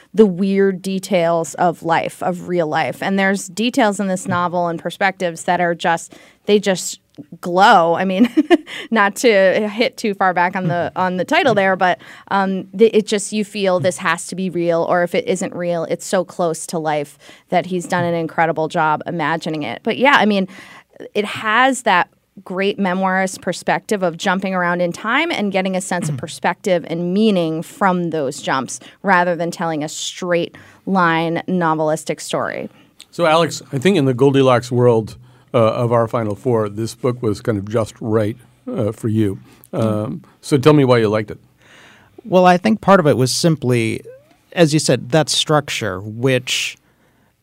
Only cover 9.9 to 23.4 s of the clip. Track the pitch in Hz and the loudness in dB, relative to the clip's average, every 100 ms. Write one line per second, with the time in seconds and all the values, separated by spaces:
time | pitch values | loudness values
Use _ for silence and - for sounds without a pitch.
9.9 | - 220 196 190 180 175 185 180 175 151 | -2 -4 0 0 2 0 0 -2 -2 -4
10.9 | - 185 185 175 311 311 202 190 185 185 | -2 -2 -2 0 2 2 2 2 2 2
11.9 | 165 - - - 196 190 190 - 190 226 | 0 -6 -18 -4 -2 0 -4 -4 2 4
12.9 | 214 - 208 - 214 202 214 190 180 175 | 4 0 -4 -4 -6 -4 -2 0 2 0
13.9 | - 180 170 - 180 190 170 170 165 165 | -2 -2 -2 -4 -6 -4 -2 0 0 2
14.9 | 175 175 185 - 185 180 - 175 170 160 | 0 0 -2 -2 -2 -4 -6 -4 -4 -4
15.9 | 170 - 190 170 - 175 160 - 170 156 | -6 -2 -2 -2 -2 -2 -2 -6 -6 -2
16.9 | 151 147 - - - - 180 175 180 170 | -2 -4 -12 -20 -18 -2 -2 0 -4 -2
17.9 | 180 175 170 160 - 165 160 156 175 156 | -2 0 -2 -4 0 0 0 -2 0 0
18.9 | 151 - 170 147 165 165 156 113 117 233 | 0 -4 -4 -2 -2 -4 -6 -6 -6 -6
19.9 | 131 269 285 208 202 190 - - - _ | 0 2 4 2 0 -2 -8 -20 -20 _
20.9 | - - - 208 - 220 226 262 254 220 | -20 -8 -6 -6 -6 0 4 4 2 2
21.9 | 180 - _ _ - - 185 196 - 196 | 2 2 _ _ -20 -8 -4 -2 0 -2
22.9 | 185 190 190 190 - | 0 0 0 -2 -4